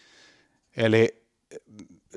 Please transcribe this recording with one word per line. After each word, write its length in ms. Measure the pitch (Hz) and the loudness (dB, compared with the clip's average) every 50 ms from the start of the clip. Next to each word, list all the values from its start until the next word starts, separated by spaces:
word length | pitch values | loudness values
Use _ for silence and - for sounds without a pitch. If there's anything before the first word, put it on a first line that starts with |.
| _ _ _ _ _ _ _ _ _ _ _ _ _ _ _ - | _ _ _ _ _ _ _ _ _ _ _ _ _ _ _ -4
Eli, 480 | 117 113 110 110 113 - - _ _ _ _ _ _ _ - - - | -2 2 2 2 2 0 -2 _ _ _ _ _ _ _ -20 -20 -20
mm, 220 | _ 107 104 - - - _ _ _ - | _ -20 -20 -20 -20 -20 _ _ _ -18